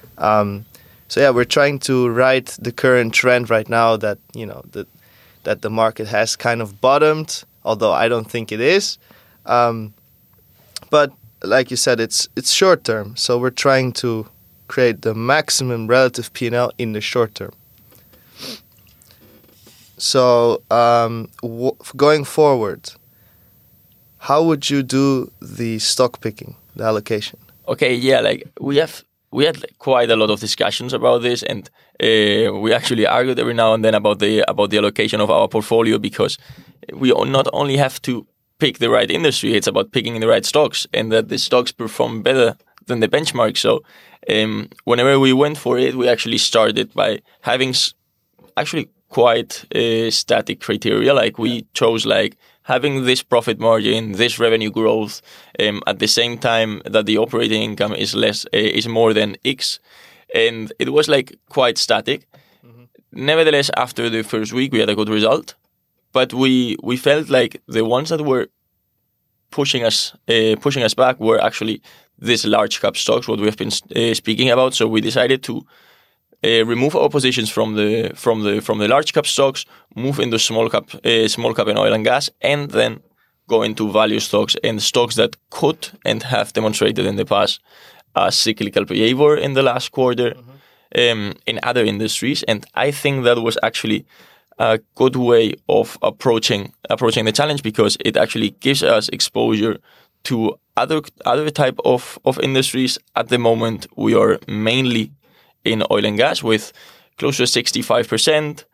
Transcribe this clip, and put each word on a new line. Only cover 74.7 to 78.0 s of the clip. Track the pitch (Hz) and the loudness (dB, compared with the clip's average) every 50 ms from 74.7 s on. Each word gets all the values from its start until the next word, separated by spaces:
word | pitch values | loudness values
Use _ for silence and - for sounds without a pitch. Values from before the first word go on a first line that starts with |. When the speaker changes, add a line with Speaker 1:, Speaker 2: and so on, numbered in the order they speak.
| - | 0
Speaker 2:
So | - 113 | 0 0
we | 113 110 110 | 0 2 0
decided | - 113 120 123 123 127 135 131 - | 0 0 0 0 2 2 0 -2 -2
to, | - 113 - - - _ _ _ _ _ _ _ _ _ _ _ _ _ _ - | -6 -10 -10 -10 -14 _ _ _ _ _ _ _ _ _ _ _ _ _ _ -2
uh, | 110 117 113 113 | 2 2 2 2
remove | 117 117 120 131 151 - | 2 0 0 0 0 2
our | - - 143 | 2 0 2
positions | - 143 131 127 123 123 107 107 | 2 0 0 0 0 -2 -4 -4
from | - 110 110 110 107 | -2 -2 -2 -2 -2
the, | 107 104 104 110 113 | -2 -2 0 0 -2